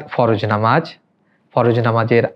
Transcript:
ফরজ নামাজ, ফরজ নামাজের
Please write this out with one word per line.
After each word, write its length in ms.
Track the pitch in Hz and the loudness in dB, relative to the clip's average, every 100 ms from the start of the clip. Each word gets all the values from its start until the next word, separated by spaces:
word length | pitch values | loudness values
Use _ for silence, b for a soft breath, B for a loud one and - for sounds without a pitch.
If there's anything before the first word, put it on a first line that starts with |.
| - | -4
ফরজ 320 | - 117 107 | -2 0 0
নামাজ, 400 | 107 107 113 135 - - _ _ _ _ _ | -2 0 0 0 -2 -12 _ _ _ _ _
ফরজ 240 | 127 120 117 | -2 0 0
নামাজের 460 | 113 113 113 117 - | 0 -2 2 2 0